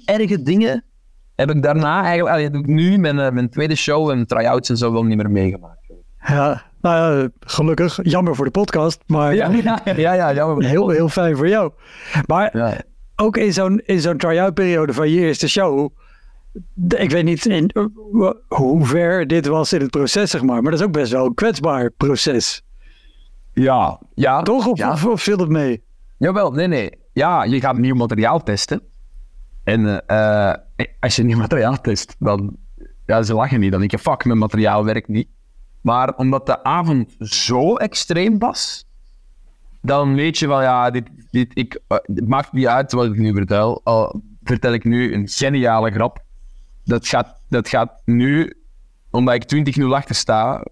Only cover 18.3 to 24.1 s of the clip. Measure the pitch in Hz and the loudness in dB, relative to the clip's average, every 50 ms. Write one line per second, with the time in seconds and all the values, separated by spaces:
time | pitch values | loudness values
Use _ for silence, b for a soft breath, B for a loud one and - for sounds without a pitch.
18.3 | - - - - - - 127 127 151 165 143 117 143 175 175 170 185 180 156 135 | 0 -4 -8 -6 -2 0 2 2 2 2 2 2 2 2 2 2 0 0 0 0
19.3 | 165 170 139 143 156 160 143 - 190 151 139 127 - 143 139 120 - 196 208 - | 0 0 0 0 0 0 0 0 0 -2 -2 -2 -2 -2 0 0 0 0 -2 -2
20.3 | - 139 127 131 120 117 123 156 165 151 202 202 151 151 131 110 127 131 131 123 | -2 0 0 0 0 0 0 0 0 0 0 0 0 -2 -2 0 0 0 0 0
21.3 | 117 - 202 226 175 143 147 165 139 127 120 117 - - 139 143 135 - - 156 | 0 0 -2 -2 0 0 -2 -2 0 0 -2 -2 -2 -2 0 0 0 0 0 0
22.3 | 131 113 - - - - - - - b b b b b b b b b b b | 0 0 -2 -4 -6 -10 -14 -20 -20 b b b b b b b b b b b
23.3 | b b - - - 123 131 131 127 117 87 73 - - - - | b b -18 -6 -2 0 2 2 2 2 2 0 -2 -6 -16 -10